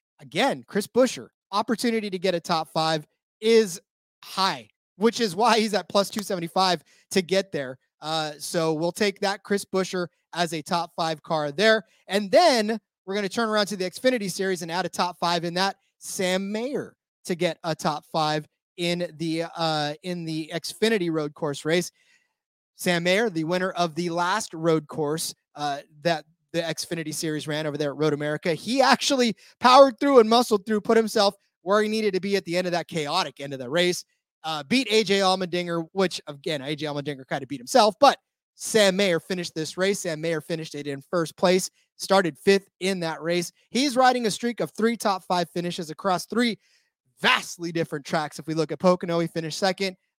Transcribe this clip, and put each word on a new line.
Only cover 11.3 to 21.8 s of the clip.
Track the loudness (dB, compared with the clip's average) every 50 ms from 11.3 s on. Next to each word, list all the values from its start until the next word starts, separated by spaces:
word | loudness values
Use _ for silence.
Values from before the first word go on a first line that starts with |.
| -2 -2 -2 -2
there. | 0 2 4 4 4 4 0 _ _ _ _
And | -2 -2 -2 0 4
then | 4 6 6 6 6 4 2 0 -2 -6 -8 _ _ _ _
we're | -6 -4
gonna | -4 -4 -4
turn | -2 -2 -2 0
around | 2 0 0
to | 0 -2
the | -6 -6 -6
Xfinity | -6 -2 0 0 0 0 -2 -4
Series | -6 -4 -4 -4 -4 -4
and | -6 -6
add | -4 -4 -4
a | -4
top | -2 -4 -4 -4 -4 -4
five | -2 0 0 0 -2
in | -2 -2
that. | 0 -2 -2 -2 _ _ _ _ _
Sam | -14 -10 -6 -2 -2 0 0 0 -2 -4
Mayer | -6 -6 -6 -6 -6 -6 -8 -10 -14 _ _ _ _ _ -8
to | -8 -4
get | -2 -2 -4 -4 -4 -6
a | -6 -4
top | -2 -2 -2 -4 -4 -6 _
five | -2 -2 0 0 0 -2 -4 -8 _ _ _ _ _
in | -4 -4 -2 -2 -2 -4 -6 -6
the, | -6 -4 -4 -2 -4 -4 -6 -6
uh, | -4 -2 -2 -2 -2 -2 -4 -6 -8 -8
in | -8 -8 -6 -6
the | -6 -6 -6 -6 -6 -8
Xfinity | -8 -8 -10 -6 -2 0 0 2 0 0 -2
road | -2 -2 -4 -6 -6
course | -6 -6 -6 -6 -4 -2
race. | 0 0 0